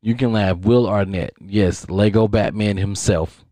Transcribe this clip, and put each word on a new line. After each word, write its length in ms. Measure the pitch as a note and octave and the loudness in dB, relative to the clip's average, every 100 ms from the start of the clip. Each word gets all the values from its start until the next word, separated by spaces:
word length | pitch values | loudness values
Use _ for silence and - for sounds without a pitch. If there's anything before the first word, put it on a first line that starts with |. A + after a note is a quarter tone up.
You 120 | A2 | -2
can 180 | A#2 B2+ | 0 0
laugh. 260 | A2 G2 F2 | 2 0 0
Will 300 | F#2+ B2 A#2 | 2 2 2
Arnett. 460 | G2+ F#2+ G2 - _ | 0 -2 -4 -6 _
Yes, 480 | F#2+ G#2 F#2 F2 - | -4 0 0 0 -6
Lego 380 | F#2 G#2 G#2 A2 | 0 2 4 2
Batman 500 | A2 G#2 G#2 G#2 G2 | 0 -2 -2 -2 -2
himself. 680 | G2 G2+ - F2+ D#2+ - _ | -4 -4 -2 0 -2 -10 _